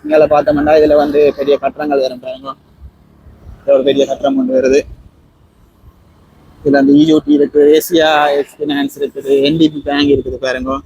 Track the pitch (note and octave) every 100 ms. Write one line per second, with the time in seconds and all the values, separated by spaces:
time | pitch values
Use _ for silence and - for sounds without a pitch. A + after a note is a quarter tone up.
0 | D3+ D#3 D3+ D3 D3 D3 D3 D#3 D3+ D3
1 | D3 C#3+ D3 - C#3 C#3 C3+ C#3 D3+ C#3
2 | C3 B2 C3 C3 C3+ C3+ _ _ - _
3 | _ _ - - - - - C#3 C3+ C3+
4 | C3+ C3+ C#3 C3+ B2+ C3 C3 C#3 - -
5 | - _ _ _ _ _ _ _ - _
6 | _ _ _ _ _ _ D3 C#3 C#3 C#3+
7 | D#3 D#3 C#3+ D3 C#3+ D3 D3 D#3 - E3+
8 | D#3 D3+ D3 C#3+ C3 - D3 C#3+ C#3+ -
9 | C#3 C#3 C3+ C#3 C#3+ D#3+ D#3 D3+ C#3+ C#3+
10 | C#3+ C#3 B2+ B2+ C3 B2+ B2+ C#3